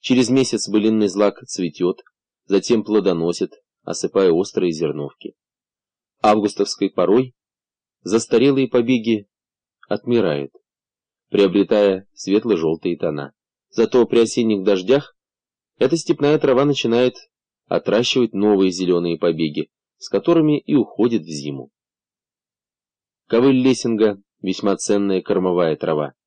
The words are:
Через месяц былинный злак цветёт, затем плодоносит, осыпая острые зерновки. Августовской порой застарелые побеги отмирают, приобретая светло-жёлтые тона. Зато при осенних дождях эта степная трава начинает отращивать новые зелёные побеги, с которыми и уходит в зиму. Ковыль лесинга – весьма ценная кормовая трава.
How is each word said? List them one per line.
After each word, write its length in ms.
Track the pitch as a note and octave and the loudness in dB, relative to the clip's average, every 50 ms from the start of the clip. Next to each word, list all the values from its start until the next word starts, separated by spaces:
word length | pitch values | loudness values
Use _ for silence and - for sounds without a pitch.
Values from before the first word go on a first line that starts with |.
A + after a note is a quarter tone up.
Через 280 | _ - B2+ B2 B2+ G#2+ | _ 0 0 0 2 2
месяц 400 | B2+ C3+ C3 - - G#2+ - - | 2 0 0 0 -2 -6 -6 -2
былинный 400 | G2+ G#2+ G#2 A2 A2 A2 G#2+ G2+ | -2 0 2 2 2 2 0 0
злак 340 | F2+ G2 G#2 G#2 - - - | 0 2 0 0 0 -2 -16
цветёт, 560 | _ - - F#2 E2+ - - F2+ F2 F#2+ - - _ _ _ _ _ _ _ _ | _ -8 -6 -6 -6 -4 -2 -2 -2 -2 -4 -10 _ _ _ _ _ _ _ _
затем 400 | _ F#2+ G2 F#3 - A#2+ A2 G2+ | _ -2 -2 0 0 -2 -2 0
плодоносит, 680 | - G#2+ G#2+ F#2+ F#2+ F2+ E2 E2 E2+ F2 - - - - - _ _ _ _ _ | 0 0 0 2 2 0 0 -2 -2 -2 -2 -4 -8 -8 -16 _ _ _ _ _
осыпая 460 | - - - - - _ G2 G2 F#2 E2 | -10 -10 -6 -6 -4 _ 2 2 2 2
острые 400 | E2+ F#2+ - - - F#2 F2+ E2 | 2 0 -2 -4 -4 -2 -2 -2
зерновки. 600 | D2+ E2 D2+ D2 D2 D2 C#2 - _ - - - _ _ _ _ _ _ _ _ _ _ _ _ _ _ _ _ _ | -2 -4 -6 -4 -6 -8 -10 -12 _ -20 -20 -20 _ _ _ _ _ _ _ _ _ _ _ _ _ _ _ _ _
Августовской 720 | _ G#2+ G#2+ A2 G2+ G#2 - - G2+ - - - G2 F#2+ | _ 2 2 2 2 -2 -2 -2 -4 -4 -2 -4 -4 -4
порой 440 | _ - F2+ F2 G2 A#2+ C3 B2+ _ _ _ _ _ _ _ _ _ _ _ _ _ _ _ | _ -2 0 2 2 2 2 0 _ _ _ _ _ _ _ _ _ _ _ _ _ _ _
застарелые 680 | - G#2 A#2 - - - A2+ A#2+ C#3+ C#3 C3+ C3+ A#2+ | -2 -2 -2 -2 0 0 2 2 2 2 2 -2 0
побеги 580 | - B2+ A#2 A#2 C3 B2 A2 A2+ A2+ G#2+ G2+ _ _ _ _ _ _ _ _ _ _ _ - _ | 0 0 0 2 0 -2 0 0 -2 -2 -2 _ _ _ _ _ _ _ _ _ _ _ -10 _
отмирают, 640 | G#2 G#2 _ - A#2+ A#2 G#2 F2 D2+ C#2+ C#2+ C2+ _ - _ _ _ _ _ _ _ _ _ _ _ _ _ _ | -8 -8 _ -2 0 0 0 0 -2 -4 -6 -10 _ -20 _ _ _ _ _ _ _ _ _ _ _ _ _ _
приобретая 760 | - G2+ G2+ F#2+ F2 G2+ G2 - A2+ G#2+ G#2 G2+ F#2+ F#2+ G2 _ _ | 0 2 2 4 4 2 0 2 2 2 4 2 2 0 -6 _ _
светло-жёлтые 840 | _ - - F#2+ G#2+ - A#2+ G#2 E2+ D#2+ D#2+ D#2+ D#2+ - F#2 F2 | _ -6 0 0 0 2 0 -2 0 0 -2 -4 -2 -4 -6 -6
тона. 360 | D#2+ - E2+ D2+ D2 C#2+ D2 _ _ _ _ _ _ _ _ | -4 -6 -6 -6 -6 -10 -12 _ _ _ _ _ _ _ _
Зато 360 | _ - A#2 G#2+ - B2+ A#2 | _ -2 -2 0 2 2 2
при 140 | G#2+ - A#2 | 2 2 0
осенних 420 | A#2 A2 - - A#2+ A2+ G#2+ G2+ F#2+ | 0 0 0 -2 -2 -2 -2 -2 0
дождях 540 | G2+ G2+ F#2 F2+ F#2 B2+ C#3+ C#3+ - _ _ _ _ _ _ _ _ _ _ _ _ _ _ | 0 0 0 2 2 0 0 0 -4 _ _ _ _ _ _ _ _ _ _ _ _ _ _
эта 180 | A2+ C3 D#3 | -2 -2 -2
степная 420 | E3 - - F3 - C#3 C#3+ D3+ D#3 | -2 -2 -4 -4 0 0 0 0 2
трава 260 | - C#3 C3 A#2+ C#3 | 2 2 2 2 2
начинает 500 | D3 C#3+ C3+ - A#2+ A2+ A#2+ B2+ B2+ B2+ - - _ _ _ _ _ _ _ _ | 2 0 -2 -2 -2 0 2 2 0 0 -4 -20 _ _ _ _ _ _ _ _
отращивать 640 | _ - E2+ - - - G#2+ A#2+ A#2+ - C3 B2 A2 - | _ -4 -4 -2 0 0 0 0 0 0 0 0 0 0
новые 380 | F#2+ G2+ G#2+ G#2 F#2+ F#2+ F#2+ | 0 2 2 4 4 2 2
зелёные 480 | F2 F2+ F#2 F2 F2+ F2 F2 F2 E2+ D#2 | 0 -2 0 0 0 0 0 -2 -4 -2
побеги, 500 | - F2 E2 D#2 E2 D#2 D2 D#2+ D2 _ _ _ _ _ _ | -2 -2 -2 0 -4 -4 -4 -6 -10 _ _ _ _ _ _
с 120 | _ - - | _ -16 -4
которыми 520 | - G3 G3 - E3+ E3+ D#3 D3+ D3+ C#3+ | -4 -4 0 2 2 4 4 2 2 0
и 160 | - - D3 | -2 0 0
уходит 460 | C#3+ - - - - - B2 A#2 G#2 D#2 | 0 0 0 -2 -2 0 0 0 -2 -4
в 60 | D#2 | -6
зиму. 420 | D#2+ D2 C#2 D2 C#2+ C2+ B1+ - _ _ _ _ _ _ _ _ _ _ _ _ _ _ _ _ _ _ _ _ _ _ _ _ _ _ _ _ _ _ _ | -12 -10 -10 -10 -10 -10 -12 -16 _ _ _ _ _ _ _ _ _ _ _ _ _ _ _ _ _ _ _ _ _ _ _ _ _ _ _ _ _ _ _
Ковыль 340 | _ - A2+ B2 C#3 C3+ B2+ | _ 0 2 4 4 4 4
лесинга – 640 | B2+ C3+ B2+ - - A#2+ A#2 G#2+ A2 G#2+ G2+ G2 _ _ _ _ | 2 2 0 0 -2 -4 0 2 2 0 0 -2 _ _ _ _
весьма 360 | - F#2+ F#2+ - - G2+ G2 | -6 -6 -6 -4 -2 -2 -2
ценная 460 | - - - G#2 G2+ G2+ G2 F#2+ F#2+ - | -2 -2 -2 0 0 0 0 -2 -2 -2
кормовая 540 | - G#2 F#2 F2+ F#2 F2 F2 F2 E2 D#2 | -2 -2 0 0 0 0 0 0 0 0
трава. 380 | D2 - E2 D#2+ D2+ D2 C#2+ - _ _ | -2 -2 -2 -2 -2 -2 -6 -8 _ _